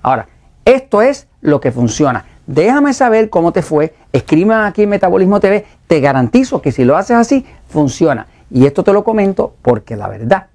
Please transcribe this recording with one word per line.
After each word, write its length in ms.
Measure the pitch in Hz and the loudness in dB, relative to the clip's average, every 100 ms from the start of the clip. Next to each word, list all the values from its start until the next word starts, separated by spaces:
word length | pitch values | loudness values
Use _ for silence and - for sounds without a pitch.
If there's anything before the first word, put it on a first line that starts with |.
Ahora, 240 | 143 123 - _ _ _ - | -2 -4 -6 _ _ _ 0
esto 360 | 262 262 202 | 0 0 0
es 260 | 247 285 _ _ | 0 -2 _ _
lo 180 | - 147 | -2 0
que 120 | 139 | -2
funciona. 540 | 123 120 - 147 117 - - - | -2 -4 0 -2 -2 -10 -20 -6
Déjame 480 | 139 190 277 285 | 0 0 2 0
saber 380 | 247 254 220 220 | 0 0 2 0
cómo 200 | 180 170 | 0 0
te 120 | 185 | -2
fue, 320 | 156 151 156 _ _ | -2 -2 -2 _ _
escríbeme 400 | 135 - 156 202 | -4 0 0 2
aquí 300 | 220 208 180 | 0 -2 -2
en 60 | 208 | -2
Metabolismo 500 | 202 185 190 190 208 | 0 0 2 2 2
T 100 | 196 | 0
V, 160 | 202 208 _ _ | 0 -4 _ _
te 120 | 160 | 0
garantizo 600 | 139 139 123 247 262 165 | 2 0 2 0 0 -4
que 100 | 147 | -4
si 140 | 123 123 | 0 2
lo 100 | 156 | 2
haces 220 | 196 240 | 2 0
así, 260 | 233 277 - - - | 2 0 -2 -20 -6
funciona. 600 | 156 143 - 160 123 - _ _ | -2 -2 0 0 0 -8 _ _
Y 160 | 127 135 | 2 2
esto 160 | 139 | 2
te 100 | - | 0
lo 100 | 196 | 0
comento 520 | 208 110 101 - - _ | 0 0 0 -2 -6 _
porque 320 | - 120 - 110 | -2 -2 -4 -10
la 120 | 98 | -10
verdad 400 | 98 113 185 - | -10 -4 -4 -4